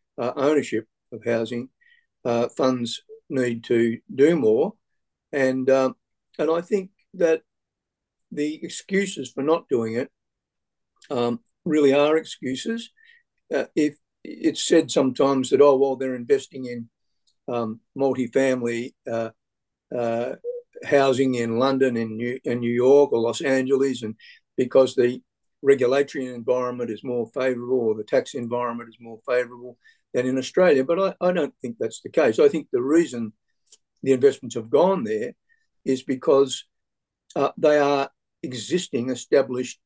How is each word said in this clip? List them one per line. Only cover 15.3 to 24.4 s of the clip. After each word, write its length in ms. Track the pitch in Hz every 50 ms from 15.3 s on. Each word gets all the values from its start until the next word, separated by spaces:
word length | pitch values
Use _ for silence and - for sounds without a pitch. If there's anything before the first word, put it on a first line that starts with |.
| 139 131 127 -
that, 120 | 143 135
Oh, 160 | 143 147 135
well, 180 | 131 139 135 131
they're 200 | 123 131 131 127
investing 500 | 120 120 120 139 131 - - - 131 127
in, 240 | 123 120 120 117 113 _ _ _ _ _ _ _ _ _ _ -
um, 320 | - 123 120 113 110 113 - _ _ -
multifamily, 960 | 135 139 135 123 127 123 117 - 135 135 135 127 127 120 120 117 117 123 139 _ _ - 131
uh, 180 | 113 113 113 113 - _ _ _ _ _ _ _ _ _ _ - -
uh, 400 | 123 120 117 117 117 120 131 - - - 480 508 - - _ - - -
housing 520 | - 147 139 135 135 127 123 135 131 127
in 220 | 120 117 113 113
London 400 | 117 131 139 135 131 135 127 120
and 200 | 117 113 110 110
New, 220 | 110 120 123 127 - -
and 140 | 120 120 120
New 120 | 120 117
York 400 | 120 120 120 131 143 143 143 135
or 80 | - 113
Los 220 | 113 120 113 -
Angeles, 600 | 165 139 131 131 131 131 139 131 139 135 123 120 120
and 120 | 110 113 _ - - - _